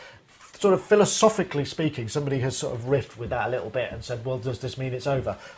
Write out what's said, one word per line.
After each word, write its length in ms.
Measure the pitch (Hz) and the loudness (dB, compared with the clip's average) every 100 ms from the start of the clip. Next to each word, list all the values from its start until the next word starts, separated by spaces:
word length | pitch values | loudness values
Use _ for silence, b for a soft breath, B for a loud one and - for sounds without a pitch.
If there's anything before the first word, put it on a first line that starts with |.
| B B B - - - | B B B -20 -18 0
sort 140 | 202 | 4
of 80 | 185 | 4
philosophically 800 | - 208 196 - 220 - 180 147 | 6 6 6 6 4 4 0 -2
speaking, 460 | 135 - 156 135 110 | -2 0 -2 -2 -4
somebody 300 | 151 139 135 | -2 0 0
has 180 | 127 - | 0 -2
sort 180 | 147 123 | -4 -4
of 60 | |
riffed 340 | 123 139 139 - | 0 0 0 -8
with 140 | 113 | -4
that 180 | 123 110 | -2 0
a 20 | |
little 200 | 127 101 | -2 -2
bit 240 | 131 110 | -4 -4
and 100 | - | -6
said, 220 | - 120 123 | -8 -6 -4
"Well, 120 | 131 | -4
does 200 | 127 113 | -4 -6
this 180 | 131 - | -6 -6
mean 160 | 131 | -6
it's 140 | 123 143 | -4 -2
over?" 300 | 135 110 98 B | -2 -2 -6 B